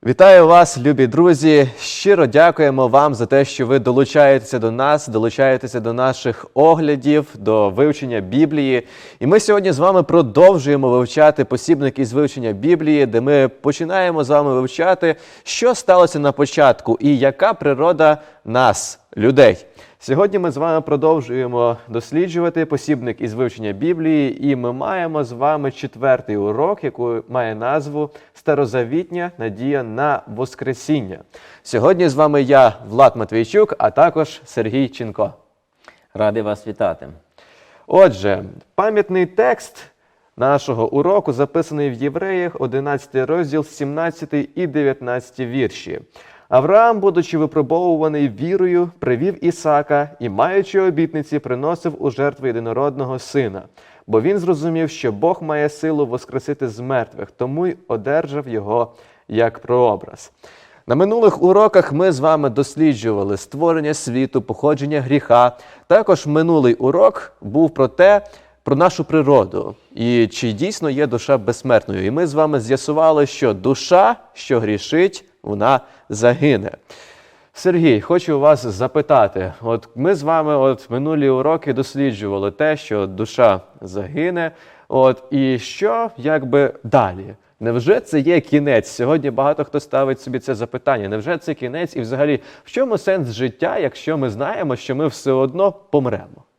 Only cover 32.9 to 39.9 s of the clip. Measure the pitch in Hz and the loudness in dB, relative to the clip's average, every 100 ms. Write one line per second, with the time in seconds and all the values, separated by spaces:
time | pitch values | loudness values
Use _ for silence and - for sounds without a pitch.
32.9 | 113 135 117 107 110 113 202 208 - 107 | 4 4 4 -4 -2 0 2 0 0 -2
33.9 | 131 165 160 156 - - - 110 127 131 | 2 2 2 -4 -8 -12 -6 -4 -2 -4
34.9 | - 117 101 101 - _ _ _ _ - | -6 -12 -6 -6 -6 _ _ _ _ -20
35.9 | _ _ - 107 107 104 104 - 104 101 | _ _ -4 -2 -2 -4 -6 -10 -4 -4
36.9 | 82 67 76 _ _ _ _ _ _ _ | -4 -14 -20 _ _ _ _ _ _ _
37.9 | 175 185 101 101 95 95 - _ - 208 | 6 6 4 -2 -4 -6 -18 _ -4 -2
38.9 | 214 202 185 180 185 247 233 - - - | 0 0 0 -2 0 0 0 -6 -20 -20